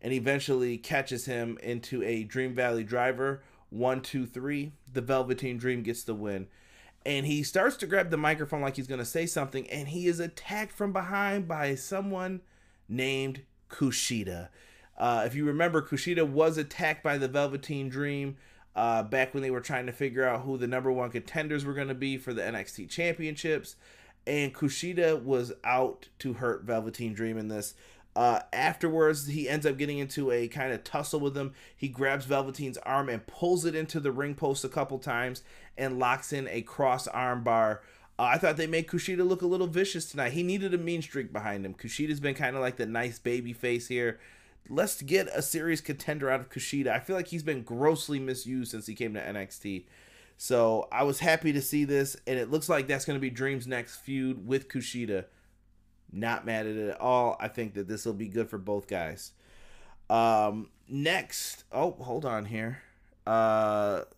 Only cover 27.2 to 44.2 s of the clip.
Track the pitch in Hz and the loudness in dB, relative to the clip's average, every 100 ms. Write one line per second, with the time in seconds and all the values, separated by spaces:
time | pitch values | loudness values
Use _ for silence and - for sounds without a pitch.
27.2 | 113 110 110 107 104 - - - - - | -2 -2 -4 -4 -6 -10 -20 -20 -6 4
28.2 | 120 110 - 113 160 165 170 160 156 151 | 4 4 0 0 2 2 2 6 6 4
29.2 | 139 151 131 151 151 135 143 143 139 151 | 0 -2 0 2 2 2 0 -2 -4 -2
30.2 | 135 120 117 151 131 113 - 147 147 156 | 2 2 0 -2 -4 -4 -4 -4 -2 0
31.2 | 143 139 139 - - - 139 123 135 139 | 0 0 -4 -8 -20 -6 -6 0 2 2
32.2 | 127 139 135 135 139 117 - 135 139 113 | 2 0 0 -4 -6 -6 0 2 2 -2
33.2 | - - 175 180 165 156 156 165 143 127 | -6 -2 2 4 2 0 -2 -2 0 0
34.2 | 143 143 147 139 135 156 135 131 - 120 | -2 0 0 0 -2 -2 -2 -2 -2 -2
35.2 | 127 127 - - - - 135 127 123 131 | -2 -4 -12 -20 -14 -4 -2 2 4 4
36.2 | - 139 131 107 113 - 113 127 - - | 0 -4 -4 -4 -4 2 4 4 0 0
37.2 | 127 123 117 113 110 104 - - - - | 0 2 4 6 6 2 -6 -20 -12 0
38.2 | 123 135 175 156 160 165 160 175 180 180 | 2 4 4 2 0 0 0 -2 0 2
39.2 | 180 180 175 185 180 165 196 170 - 143 | 2 2 2 2 2 2 0 -2 -6 -2
40.2 | 123 151 180 196 190 180 170 170 147 143 | -2 0 0 0 0 0 0 -2 -2 -6
41.2 | 117 104 107 101 95 92 113 - 151 147 | -4 -4 -4 -4 -6 -8 -8 -4 -2 -2
42.2 | 143 135 139 135 127 127 110 113 120 113 | -2 -2 -2 0 -2 -2 -2 -2 -2 -4
43.2 | 120 123 120 117 123 120 120 123 120 110 | -2 -2 -2 -4 0 0 0 -2 -2 -4